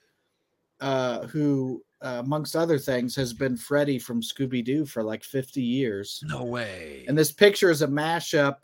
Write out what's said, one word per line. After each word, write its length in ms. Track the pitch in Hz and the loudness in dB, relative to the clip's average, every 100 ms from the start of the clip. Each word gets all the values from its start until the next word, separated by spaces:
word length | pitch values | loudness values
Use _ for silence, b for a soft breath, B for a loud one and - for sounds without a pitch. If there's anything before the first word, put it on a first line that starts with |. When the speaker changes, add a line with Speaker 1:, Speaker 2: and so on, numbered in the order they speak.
| _ _ _ _ _ _ _ _ | _ _ _ _ _ _ _ _
Speaker 1:
Uh, 420 | 139 135 127 117 117 | -2 0 0 -4 -6
who, 540 | 156 147 139 131 123 - _ | 0 2 2 -2 -6 -12 _
uh, 180 | 131 123 | -8 -6
amongst 380 | 127 151 147 165 | -4 -4 -2 0
other 200 | 170 143 | 2 2
things, 380 | 131 127 120 139 | 2 -2 -2 -2
has 160 | 127 | -4
been 240 | 113 135 120 | -2 -2 -2
Freddy 420 | - 143 143 127 | 0 2 2 0
from 240 | - 117 | -2 -4
Scooby-Doo 640 | 113 - 131 123 117 147 143 | -4 -4 -2 -2 0 -2 -2
for, 160 | 117 | -4
like, 220 | 110 110 | -4 -6
fifty 400 | - 135 127 139 | -4 -6 -4 -4
years. 580 | 120 127 127 98 101 - 151 | -2 0 0 -2 -8 -10 -8
Speaker 2:
No 160 | 139 | -8
way. 600 | 123 120 110 90 80 69 - | -6 -6 -6 -10 -14 -12 0
Speaker 1:
And 100 | 147 | 2
this 140 | 156 | 2
picture 400 | - 202 202 190 | 8 6 8 4
is 100 | 151 | 4
a 60 | 147 | 2
mashup, 720 | 143 156 165 - 156 143 139 | 2 2 0 2 2 2 0